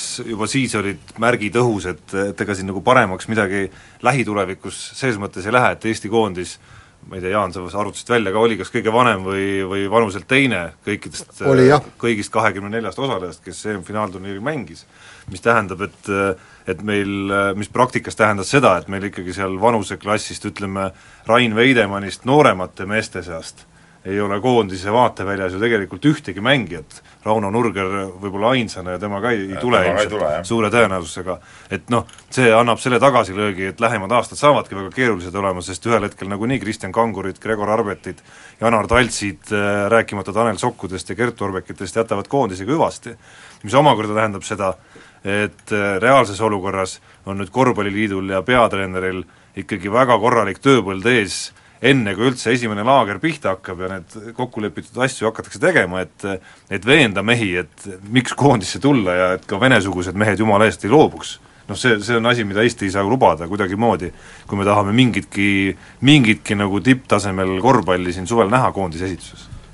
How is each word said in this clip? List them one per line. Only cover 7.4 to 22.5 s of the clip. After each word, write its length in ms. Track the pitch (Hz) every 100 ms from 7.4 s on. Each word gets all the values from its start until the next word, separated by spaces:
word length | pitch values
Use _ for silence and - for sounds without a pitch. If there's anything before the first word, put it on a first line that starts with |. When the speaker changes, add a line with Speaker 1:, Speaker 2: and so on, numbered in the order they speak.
| 95
Speaker 1:
sa 60 | 95 87 98
arvutasid 300 | 101 - -
välja 220 | 120 98
ka, 60 | 101
oli 140 | 117 107
kas 140 | 92
kõige 180 | 123 107
vanem 320 | 113 123 101
või, 220 | 95 98 98 98
või 220 | 95 98 98
vanuselt 400 | 110 110 95 90
teine 360 | 131 139 98 85 -
kõikidest, 560 | - 104 - 78 - -
Speaker 2:
Oli, 260 | 98 131 127
jah. 160 | 143 135 -
Speaker 1:
kõigist 340 | 120 110 98
kahekümne 380 | 110 110 95 101
neljast 260 | 113 110 95
osalejast, 460 | 135 104 90 80
kes 160 | - 87 107
EM-finaalturniiri 760 | 104 87 104 107 92 95 98
mängis. 440 | 123 156 90 85 - _ - -
Mis 180 | - 92
tähendab, 380 | 117 117 101 95
et, 280 | 101 - - 98 98 95 - -
et 180 | - 87
meil, 480 | 104 101 101 98 98 98 98
mis 160 | 98 104
praktikas 480 | - 127 120 - -
tähendas 320 | 107 104 95
seda, 260 | 139 123 90
et 120 | 85
meil 160 | 98 98
ikkagi 260 | 98 90
seal 200 | 92 95 95
vanuseklassist, 840 | 110 117 95 95 101 104 - - 104
ütleme, 440 | - 101 95 95 - - - -
Rain 280 | 113 120
Veidemannist 720 | 107 127 123 101 98 98 - 120
nooremate 600 | 143 139